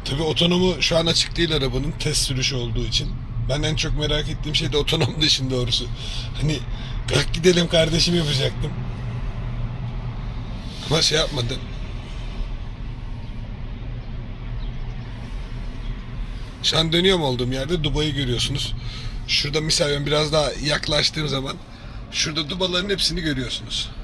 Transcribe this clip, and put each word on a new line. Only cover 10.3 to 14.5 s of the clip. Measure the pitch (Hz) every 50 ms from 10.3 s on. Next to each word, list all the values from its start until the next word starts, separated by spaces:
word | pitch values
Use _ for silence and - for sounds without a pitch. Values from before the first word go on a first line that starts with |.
| - - - - - - - - - - - -
Ama | 143 165
şey | 147 - 147 156
yapmadı. | 160 139 147 135 120 117 131 123 - - - - - - - - - - - - - - - - - - - - - - - - - - - - - - - - - - - - - - - - - - - - - - - - - - - - - - - - - -